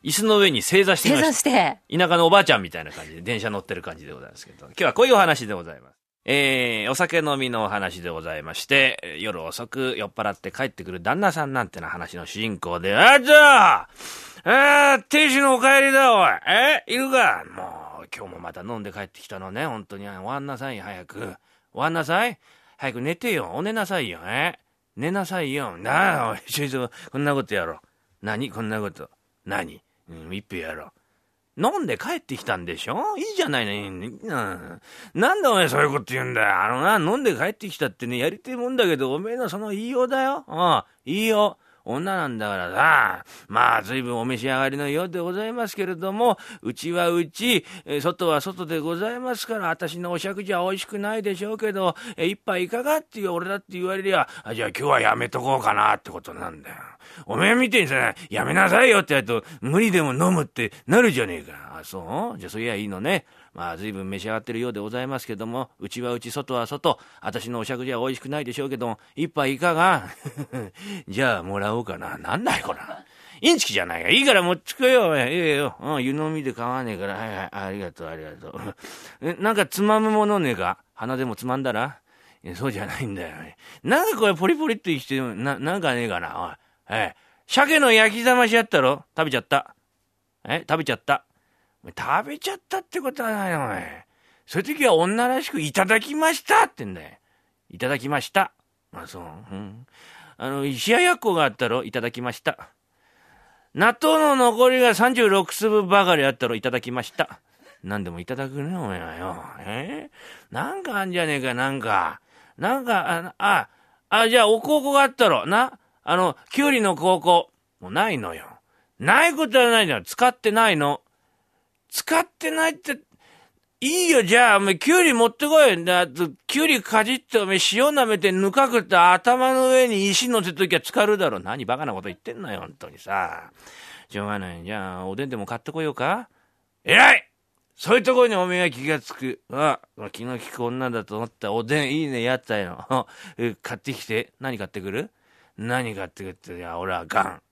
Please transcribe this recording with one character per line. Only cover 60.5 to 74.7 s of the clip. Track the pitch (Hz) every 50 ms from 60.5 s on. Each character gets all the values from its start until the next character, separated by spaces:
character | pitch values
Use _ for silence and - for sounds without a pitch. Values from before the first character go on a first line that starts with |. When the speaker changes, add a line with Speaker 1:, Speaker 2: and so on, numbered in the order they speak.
| _ - 117 104 - - _
Speaker 1:
な | - 156 233
る | 247 220
じ | 147 127
ゃ | 117
ね | 98 87 80
え |
か。 | 73 - - - - - 67 80
あ、 | 78
そ | - 95 95 85 80 110 156 214 240 -
う？ |
じ | - 95
ゃ |
あ | 90
そ | - 110
り | 113 120
ゃ | 110
い | 101 104
い |
の | 104 95 92
ね。 | 107 151 196 170 - _ _ _ _ _ _
ま | - 87 87
あ、 | 85
随 | 82 101 107
分 | 101 95 95 95
召 | 98 95
し | 92
上 | 110
が | 110
っ | 110 110
て | - 113
る | 113
よ | 123 123
う | 110
で | 104
ご | 101 107
ざ | 113 123
い | 127
ま | 135 135 127
す | -
け | - 113
ど | 95 113
も、 | 113 117 131 131 - _ _
う | 92 101
ち | - 123
は | 123 120 120
う | 120
ち、 | - 120
外 | - 147 131 - 131
は | 123 117
外、 | 107 139 143 - 165 135 - - - - -
私 | - 107 104 120 110 117
の | 123 117
お | 110
酌 | 104 135 123 127
じ | 131 127
ゃ |
美 | 117 120
味 | 131 131
し | 117
く | - 131
な | 143 151
い | 143
で | 120 120
し | 139
ょ | 139
う | 139
け | 135
ど | 117 123
も、 | 117 110 - _ _ _
一 | - 160
杯 | 160 _ 151 139 131 139
い | 127
か | 156 175 165
が？ | 156 175 190 180 139 92 98 - - - 143 - 143 147 - -
<laughs> | 131 110 95 _ - 190 202 202 185 - -
じ | 95 110
ゃ | 135 127 113 92
あ | 85
も | 92 98 101
ら | 98 104 110
お | 120
う | 120
か | - 90
な。 | 90 90 90 87
な | - - - -
ん | 170 233
だ | - -
い | -
こ | - -
れ。 | - - - - 311 - - _ _ _ - - - -
イ | - 294 349
ン |
チ | 262 -
キ | - 104
じ | 101
ゃ | 90
な | 87 85 85
い | 85
か。 | 90
い | - 254
い | 277
か | 285 240
ら | 196
持 | 180 175 180
っ |
て | 156 _ -